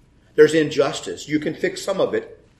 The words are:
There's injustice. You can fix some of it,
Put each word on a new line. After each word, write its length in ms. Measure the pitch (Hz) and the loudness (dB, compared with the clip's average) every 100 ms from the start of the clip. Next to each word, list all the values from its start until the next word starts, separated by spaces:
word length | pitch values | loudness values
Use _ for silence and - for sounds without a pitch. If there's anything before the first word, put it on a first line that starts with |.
| _ _ _ | _ _ _
There's 220 | - 151 160 | 4 6 4
injustice. 760 | 147 - 147 156 - 85 - | 0 0 -2 -2 -8 -10 -4
You 100 | 151 | -4
can 140 | 165 | -2
fix 300 | 151 185 - | -4 -6 -4
some 180 | - 185 | -4 -2
of 140 | 123 107 | 0 -2
it, 280 | - - _ | -6 -14 _